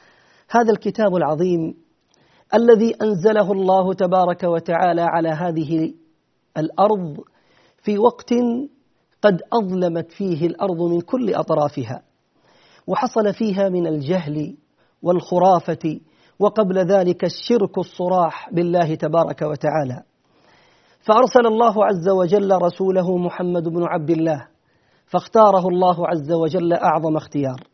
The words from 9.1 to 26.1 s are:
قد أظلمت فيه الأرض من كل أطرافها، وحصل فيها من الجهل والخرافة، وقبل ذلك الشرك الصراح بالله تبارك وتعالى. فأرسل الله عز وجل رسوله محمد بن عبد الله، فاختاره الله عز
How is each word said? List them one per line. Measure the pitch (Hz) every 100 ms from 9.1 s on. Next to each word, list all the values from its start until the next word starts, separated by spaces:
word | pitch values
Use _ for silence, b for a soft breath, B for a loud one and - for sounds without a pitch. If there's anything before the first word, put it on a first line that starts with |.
| _
قد | 208 175 -
أظلمت | 233 190 185 180 165 165
فيه | - 196 160 170
الأرض | - 196 165
من | 175 170
كل | 170 - 220
أطرافها، | 170 160 156 147 - 113 - - _ _ b b b b b -
وحصل | 185 247 233 208
فيها | 185 220 190 196
من | 180 165
الجهل | 156 135 185 151 151 151 - _ _ _ _
والخرافة، | 170 180 - 180 185 175 - 160 160 156 b b b -
وقبل | 202 214 202 185
ذلك | 175 196 180 175
الشرك | 175 - - 233 190 -
الصراح | 175 - 180 185 165 - -
بالله | 170 175 180 160
تبارك | 160 156 165 160 156
وتعالى. | 151 151 151 156 135 127 - _ _ b b b b b b b
فأرسل | - 214 254 254 233
الله | 220 233 208
عز | 196 190 170
وجل | 190 180 202 196 185
رسوله | 175 - 190 185 175 180
محمد | 175 - 180 175 160
بن | 170
عبد | 170 170 151
الله، | 165 160 143 - _ _ _ _ _ _
فاختاره | 180 - 226 214 190 180
الله | 180 180 175
عز | 165